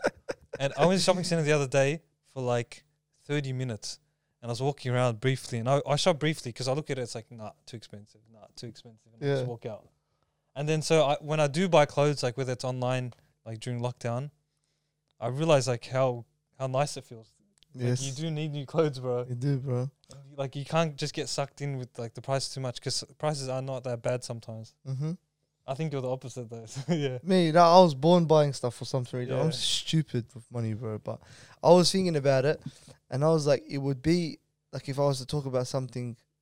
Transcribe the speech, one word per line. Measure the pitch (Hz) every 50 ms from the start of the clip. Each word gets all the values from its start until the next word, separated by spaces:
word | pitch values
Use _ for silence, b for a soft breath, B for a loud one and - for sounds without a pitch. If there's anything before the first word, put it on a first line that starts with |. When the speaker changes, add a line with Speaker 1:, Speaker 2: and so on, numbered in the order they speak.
| - - - -
Speaker 1:
<laughs> | _ - - - _ _ - -
Speaker 2:
and | 135 139 -
I | - 151
went | 175 190 180
to | 180
the |
shopping | 190 180 180 170
center | 180 170 165
the | 151 147
other | 151 147 139 131
day | 143 139 135 139 147 - _ _ _ _ _ _ -
for, | 135
like, | 127 123 120 120 120 - - - _ _ _ _ _ _ _ _ _
thirty | - 147 147 139 135
minutes, | 131 127 131 127 110 - - - - - _ _ _ _ _ _ _ _
and | - 117
I |
was | 120 113
walking | 135 143 143 - - 127
around | 123 127 127 123 113 104
briefly, | - 131 135 - - - 127 117
and | 113 131
I, | 139 143 -
I | - 143
shop | 143 - 185 170 135
briefly | 151 156 156 - - -
'cause | - - 123
I | 131
look | 131 151 151 -
at | 139 131
it, |
it's | 120 110 -
like, | - - -
"Nah, | 123 113 107 101 - _ _
too | - -
expensive, | 110 - - - 104 104 _ _ 107 110 113
nah, | 113 107 98 - -
too | - 127
expensive," | 117 - - - 120 113 _ _ 113 110
and | 113
I | 147 143 139
just | 131
Speaker 1:
Yeah. | 127 123
Speaker 2:
walk | 117 110 -
out. | 120 104 95 - _ _ _ _ _ _ _ _ _ _ _ _ _ -
And | 135 147 151
then | 160 156
so | 143 - 165 160 147
I, | 139 147 -
when | 156 143 156 156
I | 151
do | 143 131 165 196 180
buy | 165 151 147
clothes, | - - 147 143 147 143 - -
like, | 123 117
whether | 135 131 127
it's | 127 - -
online, | 127 127 127 123 123 127 127 127 120 - _ _ _ _ _ -
like, | 113 113 110
during | - 123 123 120
lockdown, | 120 123 120 - - 117 117 123 143 147 - _ _ _ _ _ _ _ _ _ _ _ _ _ _ _ _ -
I | - -
realize, | 127 139 160 165 156 135 117 127
like, | 120 117 -
how, | - 131 131 135 131 120 117 110 _ _ _ _ _ _ -
how | 135
nice | 131 131 135 147 143 -
it | 135 -
feels. | - 120 110 107 _ _ _ _ _ _ _ _ _ 135
Like, | 127 123
you | 120 123 127 135 135
Speaker 1:
Yes. | 127
Speaker 2:
do | 139 160 165
need | 156 151 156 156
new | 143 147 135
clothes, | - - 160 160 151 131 131
bro. | 127 127 123 123 123 127
Speaker 1:
You | 123
do, | 120 131 143 139 127
bro. | 131 139 123 123 127 143 - _ _ - - 143 139 139 143
Speaker 2:
Like, | 139 139 127 -
you | 143 135
can't | - 160 160 170 156 143
just | 135 151 143 -
get | 160 139 127
sucked | - - 139 - _ -
in | 143 143 135 127
with, | 127 - _ -
like, | 117 113
the | - 123
price | - - 135 135 - -
too | - 135
much | 131 123 - -
'cause | - 131 - - - - -
prices | - 151 151 156 139 135 131
are | 127 131
not | 131 135 135 131 131
that | 131 120 113
bad | - 127 127 123 -
sometimes. | - 120 113 - - 113 110 110 - _ _ -
Speaker 1:
Mm-hmm. | 135 135 127 151 156 180 - _ _ _ _ _ _ _ _ -
Speaker 2:
I | 127 135
think | 127 160 156
you're | 139 135
the | 127 127
opposite | 131 131 - 120 - 127 120 113
though. | 120 113 113
<laughs> |
So, | 104 - 139 135 -
yeah. | 175 156 143 135 127 123
Speaker 1:
Me, | - 180 185 185 170 156
no, | 151 175
I | 175 165 170 185
was | 185 165 139
born | 131 143 170 180 175 165
buying | 143 156 156 147 143
stuff | 123 - - 123 -
for | - 123
something | - - 131 123 - - 127
reason. | 123 127 131 127
I'm | 147
Speaker 2:
Yeah. | 160
Speaker 1:
stupid | - - - - - - - - 160 160 147 - - 120 113 - -
with | 110 - -
money, | 120 120 113 110 107
bro. | 107 127 110 107 104
But | - - 110 - B B B B B B B B
I | - 151
was | 175 180 170 -
thinking | - 190 185 175 160
about | 147 135 139 135 131 131
it, | 147 156 - - 147 B B B B B B B -
and | 127 131 147
I | 160
was | 165 156 143
like, | 147 139 - 311 302
it | - 139
would | 135 139 135 123
be, | - 160 175 180 170 147 - - _ _ _ _ _ _
like, | - 135 - -
if | 131 143
I |
was | 143 143 135 131
to | 127
talk | - 151 147 135
about | 135 127 127 127
something | - - 135 131 127 - 127 123 120 110 - _ _ _ _